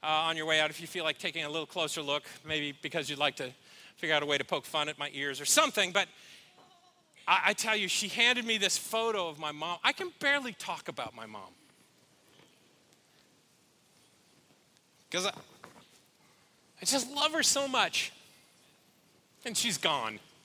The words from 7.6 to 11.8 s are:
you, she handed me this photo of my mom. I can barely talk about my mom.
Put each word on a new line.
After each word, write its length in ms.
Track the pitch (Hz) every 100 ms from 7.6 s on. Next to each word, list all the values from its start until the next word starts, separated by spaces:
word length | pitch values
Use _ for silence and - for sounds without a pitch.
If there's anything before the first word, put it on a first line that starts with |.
| 226
you, 120 | 214 190
she 200 | - 208
handed 380 | 185 240 247
me 120 | 233 220
this 200 | 196 -
photo 500 | - 220 226 214 175
of 120 | 147
my 120 | 156
mom. 260 | 147 160 175
I 100 | 254
can 180 | 277 370 311
barely 340 | 262 285 254
talk 340 | 190 - 165 -
about 280 | 151 117
my 100 | 113
mom. 240 | 107 107 95 87 - _